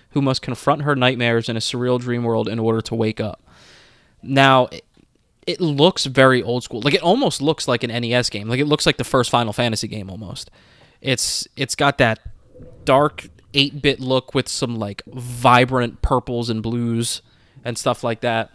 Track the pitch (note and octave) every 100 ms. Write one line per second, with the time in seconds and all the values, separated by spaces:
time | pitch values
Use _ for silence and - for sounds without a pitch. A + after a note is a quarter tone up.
0 | _ D3 C3+ B2+ - A#2+ - D3+ D3 C#3
1 | B2+ B2 A#2+ A#2 A2+ A2+ - B2 B2 B2
2 | B2 A#2+ A#2 A2+ A2 A#2 A2+ A2+ - A2+
3 | A2 A2 G#2+ - _ - - - _ _
4 | _ _ - C3+ C3+ C3 B2+ - - _
5 | _ _ _ _ - F3 E3+ C#3+ E3+ -
6 | C#3 C3 C3 B2+ A2+ B2 - A2+ A#2 -
7 | E3+ A#3+ A3+ - C#3+ D#3 - A#2+ A#2+ A#2
8 | A#2 B2 A#2+ G#2 G#2+ B2+ D3 D3+ - -
9 | - C3 A#2+ B2 A#2 G#2 A#2+ A2 A2 G#2+
10 | F#2+ F#2 F#2+ - - _ _ _ _ _
11 | - B2+ - - - - C3+ - C#3 -
12 | A#2+ A2 - - _ - - - - C3+
13 | D3 - - - _ C#3+ C#3 C#3+ C#3+ C3
14 | C3 C3 - C#3 - - B2+ A2+ G2+ G2+
15 | - B2 B2 A#2+ B2 B2 B2+ B2+ A#2+ -
16 | - B2+ - A#2+ A#2 A2 A2+ A#2+ A#2+ A#2
17 | A#2 - - _ _ - B2 A#2+ C3+ A#2
18 | B2 A2+ A#2+ A2+ G#2